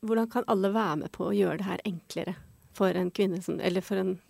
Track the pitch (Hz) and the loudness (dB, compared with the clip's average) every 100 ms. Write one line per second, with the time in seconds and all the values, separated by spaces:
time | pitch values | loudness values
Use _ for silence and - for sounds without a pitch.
0 | 214 226 226 240 - 202 196 214 196 151 | 0 0 2 0 0 2 2 2 0 -2
1 | - - 190 202 185 156 190 - - 170 | -4 -4 0 2 2 0 -4 -4 -4 -6
2 | - 175 180 190 - - - - 190 180 | -6 -6 -6 -8 -12 -20 -10 2 2 4
3 | 180 - 196 175 180 - 185 180 - 196 | 0 2 0 0 -4 -2 0 0 -2 -2
4 | 190 185 - | 0 -4 -8